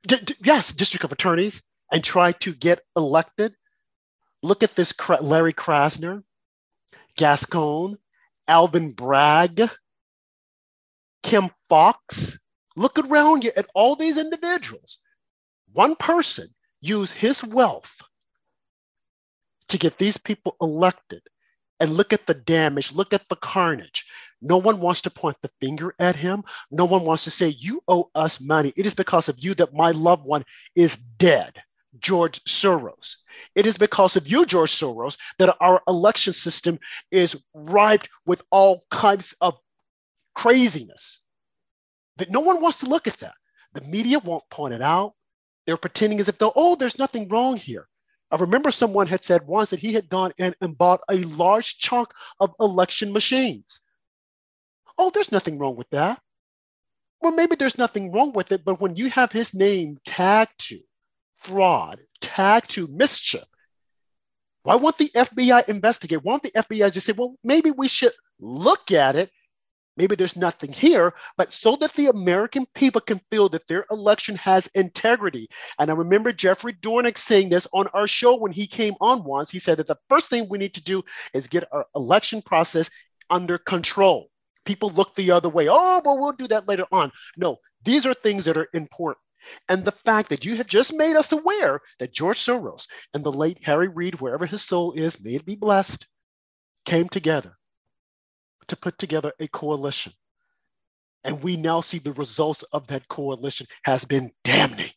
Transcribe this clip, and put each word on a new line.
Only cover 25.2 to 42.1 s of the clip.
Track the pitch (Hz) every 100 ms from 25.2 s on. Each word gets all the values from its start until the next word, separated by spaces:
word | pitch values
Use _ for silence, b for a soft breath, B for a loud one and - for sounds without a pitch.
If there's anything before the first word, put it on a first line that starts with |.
| 160 147
the | 139 _
finger | 135 151 170 -
at | 175 180
him. | 175 202 196 B B
No | 151 180
one | 185
wants | 165 160 -
to |
say, | - 170
"You | 139 151 294 -
owe | 175 - 151
us | 160 -
money. | 131 156 143 160
It | 202
is |
because | - 185 175 165
of | 123
you | 160 190
that | 175
my | 143 165
loved | 160 165 175
one | 139 147 - b b 175
is | 170 -
dead." | - - 170 135 87 - _ _ _ 120
George | - 185 165 -
Soros. | - - 196 170 117 - - - _ B B -
It | 208
is | 190
because | 208 - 185 185
of | 143
you, | 247 349
George | 180 156
Soros, | - 143 113 127 - B -
that | 185 -
our | 180 185 -
election | 175 196 226 -
system | 170 170 - 175 165 B B _
is | 185 175 - _
ripe | 156 151 202 214 214 - b -
with | - _
all | 196 196 180 _
kinds | - 208 202 175 -
of | 175 - _ _ _ _ _ _ _ -
craziness | 233 254 240 151 110 - - - _ _ _ _ _ _ _ _ _